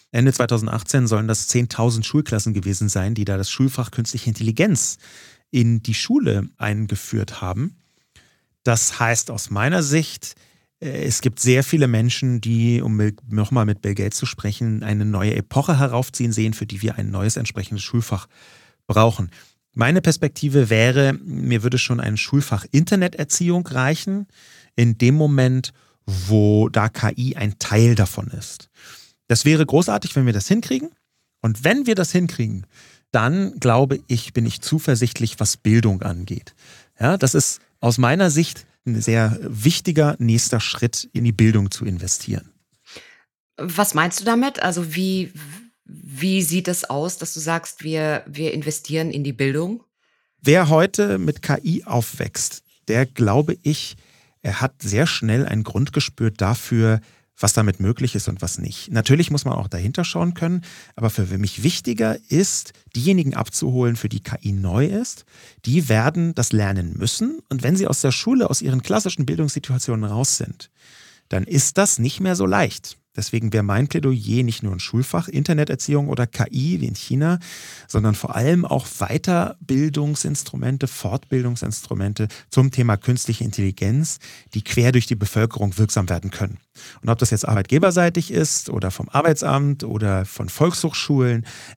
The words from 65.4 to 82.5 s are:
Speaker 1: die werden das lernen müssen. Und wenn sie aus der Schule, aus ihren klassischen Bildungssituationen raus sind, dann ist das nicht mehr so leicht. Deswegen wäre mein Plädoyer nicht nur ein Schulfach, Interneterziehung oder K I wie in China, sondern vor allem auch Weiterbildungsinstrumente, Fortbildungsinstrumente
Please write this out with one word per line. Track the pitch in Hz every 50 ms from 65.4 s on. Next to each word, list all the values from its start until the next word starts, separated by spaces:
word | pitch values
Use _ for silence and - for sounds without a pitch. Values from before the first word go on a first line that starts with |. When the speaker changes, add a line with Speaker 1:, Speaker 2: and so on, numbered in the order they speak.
| - - _ _ -
Speaker 1:
die | 123 131 180 156
werden | 120 113 110 117 151 165 180 170 170 160
das | - 120 -
lernen | - 107 104 98 98 95 87 82 85
müssen. | - 98 - - - 214 262 320 330 -
Und | _ 139 127
wenn | 123 135 180
sie | 190 196
aus | - 135 -
der | - 131
Schule, | 123 - - 226 269 254 226 -
aus | 139 - -
ihren | 135 131 127
klassischen | - - 190 - - 185 - - 135
Bildungssituationen | 123 160 165 156 143 - 147 - - 131 127 - - 117 110 110
raus | 101 104 117 135 - -
sind, | - - - - - - - _ _ _ - - - - - _ _ _ _
dann | - 95 101
ist | - - 139 - - -
das | 190 202 202 - -
nicht | 117 - - -
mehr | 95 92 90
so | 90 98
leicht. | 92 98 - 156 104 - - - - - _ _ _ _
Deswegen | - 104 - - 113 113 107
wäre | 110 110 104
mein | 101 98 113 143
Plädoyer | 143 - 165 147 135 131 113 104 110 110 123 127
nicht | 117 110 -
nur | 117 101 95
ein | 87
Schulfach, | - - - 117 135 - - 170 165
Interneterziehung | - - 139 147 - 160 151 151 - - - - - 147 143 143
oder | 147 139 123 120
K | 113 - - 117 -
I | - 131 135 165 185 165
wie | 127
in | 120 104
China, | - - - 127 135 151 165 180 175 - - - - - - - - -
sondern | - - 110 104 110 104
vor | - - - -
allem | 110 120 151 175 180 180
auch | - - 135 -
Weiterbildungsinstrumente, | - - - - - 120 156 - 190 180 170 - - - - - - 135 135 151 156 143 151 147 147 151 - - 151 147 - - - - 127 123 123 135 131 139
Fortbildungsinstrumente | 127 - - - - 110 - - _ 139 127 123 120 120 - - 104 107 - - - - 95 95 101 101 - 110 104 - - - _